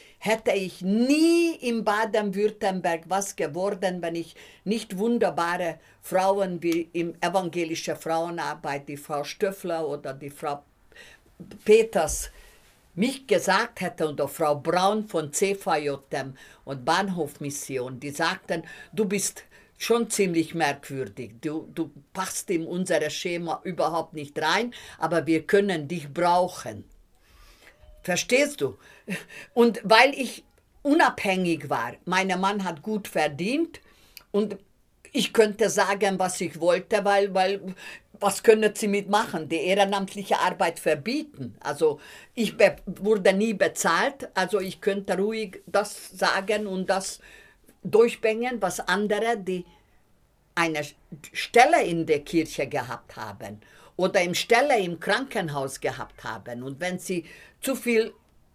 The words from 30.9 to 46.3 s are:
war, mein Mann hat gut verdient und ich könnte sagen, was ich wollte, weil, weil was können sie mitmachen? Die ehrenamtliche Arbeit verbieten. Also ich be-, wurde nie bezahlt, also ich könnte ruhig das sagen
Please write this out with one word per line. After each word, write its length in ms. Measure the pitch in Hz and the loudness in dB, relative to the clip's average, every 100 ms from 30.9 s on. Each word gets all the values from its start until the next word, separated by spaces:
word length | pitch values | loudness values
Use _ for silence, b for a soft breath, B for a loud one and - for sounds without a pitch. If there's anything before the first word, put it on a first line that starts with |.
| 320 254 - 202 185 180 151 139 | 6 4 2 0 0 0 -2 -2
war, 260 | 131 120 139 | -4 -4 -8
mein 240 | - 185 190 180 | -2 0 2 0
Mann 240 | 190 208 | 0 0
hat 180 | 185 143 | -4 -6
gut 260 | 214 214 - | -6 -6 -4
verdient 720 | 175 151 143 190 285 330 - - B B B B | -2 -2 -2 -2 -2 -4 -8 -20 B B B B
und 260 | 202 208 190 _ _ _ _ - | -2 0 -4 _ _ _ _ -6
ich 200 | 269 - | -4 2
könnte 360 | - 214 196 208 | 4 4 4 2
sagen, 480 | 208 190 202 202 190 | 2 0 2 0 0
was 220 | 185 - | -2 -2
ich 200 | 170 156 | -6 -2
wollte, 440 | 170 175 185 208 | 2 2 2 0
weil, 300 | 196 202 202 | 2 4 4
weil 400 | 190 185 196 185 - B B B - | 2 0 0 -8 -14 B B B -4
was 220 | 196 - | -2 4
können 320 | - 220 214 | 6 6 4
sie 140 | 208 208 | 0 -2
mitmachen? 600 | 202 196 208 233 165 147 | -2 2 0 0 -4 -4
Die 80 | 165 | -2
ehrenamtliche 840 | 170 196 196 202 190 208 190 - | 2 2 2 0 -4 -6 -2 0
Arbeit 400 | 185 170 175 170 | 0 0 -2 0
verbieten. 800 | 165 147 208 294 311 - 127 - | 0 0 -2 -6 -6 -12 -14 -10
Also 400 | - 143 156 139 B B B | -8 0 0 0 B B B
ich 220 | - 202 - | -4 -2 4
be-, 200 | 196 - - | 4 4 -8
wurde 460 | 175 196 214 190 | -4 0 4 4
nie 220 | 190 226 | 4 2
bezahlt, 720 | 196 165 - 185 165 247 277 - | 2 0 2 0 2 0 -2 -6
also 260 | - 185 202 | -2 0 -2
ich 200 | 190 - | -4 -4
könnte 360 | 202 202 196 185 | -2 -2 -2 -2
ruhig 440 | 208 220 208 196 - | 0 -2 -6 -12 -4
das 440 | 202 208 - - | -2 -2 -6 -16
sagen 560 | 190 180 | -2 0